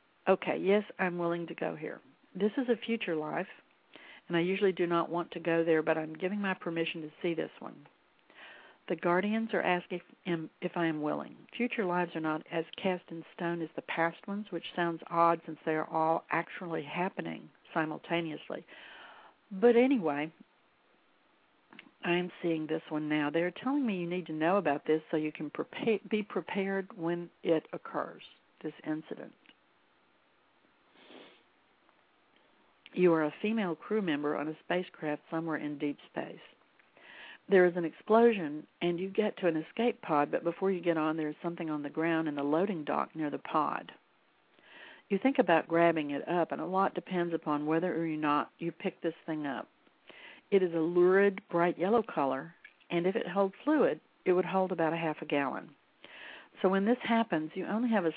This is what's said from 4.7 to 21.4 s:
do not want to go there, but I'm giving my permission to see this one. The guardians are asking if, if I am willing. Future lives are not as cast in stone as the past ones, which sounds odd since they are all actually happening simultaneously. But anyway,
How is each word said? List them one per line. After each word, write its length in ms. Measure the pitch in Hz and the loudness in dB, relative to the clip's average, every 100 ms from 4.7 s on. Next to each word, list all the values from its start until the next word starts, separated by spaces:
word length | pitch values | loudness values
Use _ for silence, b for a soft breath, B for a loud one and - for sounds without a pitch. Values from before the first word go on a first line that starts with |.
do 160 | 175 170 | 2 2
not 220 | 170 - | 2 0
want 200 | 170 170 | -4 -6
to 80 | 170 | -6
go 240 | 165 165 | 0 2
there, 200 | 165 160 | 4 4
but 140 | 160 160 | 4 0
I'm 160 | 156 | -2
giving 260 | 156 180 208 | -4 -4 -2
my 140 | 196 | -2
permission 480 | 185 175 165 165 170 | -4 -4 -4 -4 -6
to 100 | 156 - | -10 -4
see 120 | 175 | -2
this 180 | 160 156 - | -2 -4 -8
one. 160 | - 143 147 _ _ _ _ B B B B B - | -16 -16 -20 _ _ _ _ B B B B B -6
The 60 | 175 | -2
guardians 520 | 180 175 208 220 226 | 2 2 2 0 0
are 80 | 196 | 0
asking 400 | - 180 - 175 - - - | 0 0 -2 -10 -10 -10 -2
if, 140 | 165 156 - | -2 -4 -8
if 100 | 180 175 | -6 -2
I 120 | 165 | 0
am 140 | 156 | 0
willing. 340 | 151 147 131 - - - | -2 -4 -6 -14 -12 -4
Future 300 | 247 - 185 | -2 -2 0
lives 300 | 175 175 165 | 0 -2 -2
are 60 | |
not 240 | 156 156 - | -4 -4 -4
as 140 | 165 165 - | -6 -6 -4
cast 220 | 190 180 - | -2 -2 -6
in 120 | 165 - - | -14 -14 -6
stone 260 | 170 170 | -4 -4
as 80 | 165 - | -6 -8
the 60 | |
past 340 | - - 165 170 - | -6 -2 -2 -2 -8
ones, 200 | 202 208 | -8 -6
which 160 | 165 - - | -8 -6 -4
sounds 260 | 170 165 - | -2 -4 -4
odd 300 | 170 170 170 - | 2 4 2 -4
since 120 | 156 - | -8 -2
they 100 | 156 | -2
are 140 | - | -2
all 360 | 165 160 160 - | 0 2 0 0
actually 520 | 165 170 - 180 165 | -4 -4 -10 -6 -6
happening 640 | 143 170 185 - 165 160 160 _ - | -6 -4 -4 -4 -8 -10 -14 _ -8
simultaneously. 920 | 170 156 - - 170 165 151 - - - B B B B B B _ _ | -4 -4 -6 -4 -4 -4 -8 -10 -10 -12 B B B B B B _ _
But 260 | 190 233 233 | 4 6 8
anyway, 540 | 254 269 156 143 156 - - _ _ _ _ _ _ _ _ _ | 6 4 2 -2 -6 -10 -20 _ _ _ _ _ _ _ _ _